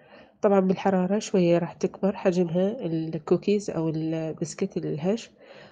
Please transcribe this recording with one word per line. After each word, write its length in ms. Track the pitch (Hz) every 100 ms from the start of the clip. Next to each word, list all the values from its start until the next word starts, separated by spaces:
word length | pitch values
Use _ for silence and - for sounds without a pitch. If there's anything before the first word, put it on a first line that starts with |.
| _ - - -
طبعًا 180 | 214 196
بالحرارة 600 | 185 185 196 185 180 208
شوية 380 | - 190 170 170
راح 160 | 165
تكبر 420 | - 185 - 190 208
حجمها 720 | 196 175 170 175 190 254 175
الكوكيز 840 | 160 160 160 - 175 - 208 196
أو 200 | 160 160
البسكت 880 | 156 160 160 160 - 156 - 196 170
الهش. 540 | 156 151 180 233 - _ - - -